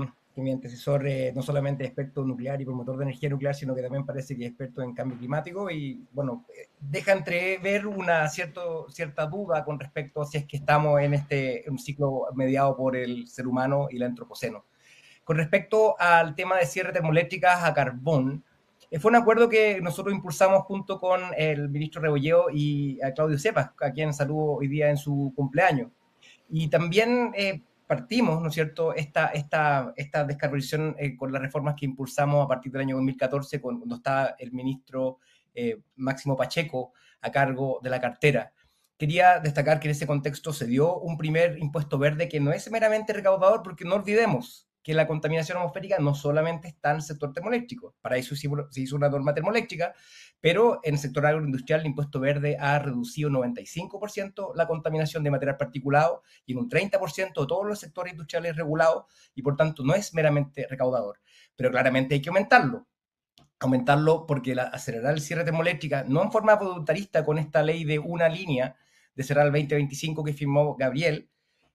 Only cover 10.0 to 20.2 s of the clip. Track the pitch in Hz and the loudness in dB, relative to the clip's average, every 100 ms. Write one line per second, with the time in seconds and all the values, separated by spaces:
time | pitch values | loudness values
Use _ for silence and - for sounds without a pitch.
10 | 139 156 143 151 143 139 143 151 151 147 | -8 -6 -6 -6 -6 -4 2 4 6 4
11 | 143 143 143 143 135 120 - 131 - 139 | 4 2 0 -2 -2 -4 -6 -8 -8 -2
12 | 143 131 117 135 131 135 139 131 131 127 | -2 -2 -4 -2 0 4 2 2 0 0
13 | 123 123 120 - 123 127 131 139 139 123 | -2 -6 -8 -8 -4 -2 0 0 -2 -4
14 | 123 120 120 107 117 107 - _ _ - | -4 -4 -12 -8 -8 -8 -16 _ _ -20
15 | - _ - 160 160 202 196 220 220 - | -20 _ -2 -2 2 0 2 4 4 4
16 | 175 170 160 143 185 190 175 190 185 175 | 6 6 6 0 0 2 2 0 -4 -2
17 | 160 156 170 185 180 180 170 147 131 123 | 2 2 2 2 4 4 2 2 0 -2
18 | 135 151 131 147 - _ _ _ _ 160 | 0 2 2 -2 -10 _ _ _ _ 0
19 | 208 233 233 226 233 220 214 190 170 156 | 6 6 6 6 6 6 4 2 -2 -4
20 | 196 196 | -4 -4